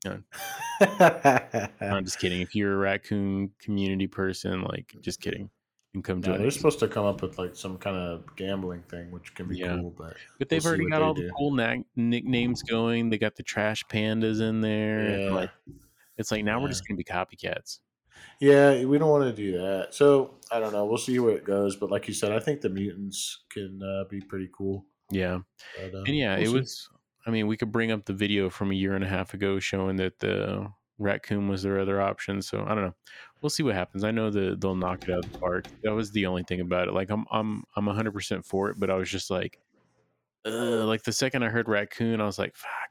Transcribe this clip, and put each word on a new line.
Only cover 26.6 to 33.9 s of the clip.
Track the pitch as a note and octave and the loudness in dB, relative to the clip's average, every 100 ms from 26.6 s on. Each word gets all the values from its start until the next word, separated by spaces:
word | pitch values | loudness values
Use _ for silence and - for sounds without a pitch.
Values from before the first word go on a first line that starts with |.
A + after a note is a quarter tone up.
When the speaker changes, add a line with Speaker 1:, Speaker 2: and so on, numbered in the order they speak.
| B2 - - _ _ _ A#2 | 0 -6 -16 _ _ _ -2
Speaker 1:
I | |
mean, | A2+ G#2 | 0 2
we | A2 | 0
could | A2+ | 0
bring | A2+ A2+ | 0 0
up | A2 G#2 | 0 -2
the | |
video | G2 G2+ G2+ F#2+ | 0 2 2 2
from | - G2 | 0 0
a | |
year | F#2+ F#2+ | 2 2
and | G2 | 0
a | F#2+ | 0
half | F#2+ F#2+ | -2 -2
ago | G2 G2+ F#2+ | -2 0 0
showing | - G2 F#2+ F#2+ | -2 -2 0 0
that | F#2 - | -2 -2
the | G2+ G2 G2+ G2+ G2+ G2+ _ - | -2 0 -2 -4 -6 -12 _ -4
raccoon | G#2 G2+ - G#2 G2+ | 0 0 0 -2 0
was | G2 | 0
their | G2 G2 | 0 0
other | G2 G2 | 2 2
option. | G2 G2+ - G2+ | 0 -2 -4 -4
So, | - G#2+ | -4 -6
I | G#2 | -2
don't | G#2+ | 0
know. | F#2+ - - - - _ | -2 -6 -16 -20 -20 _
We'll | D3 | -4
see | - | 0
what | C#3+ | 0
happens. | G2 F2+ | 0 -2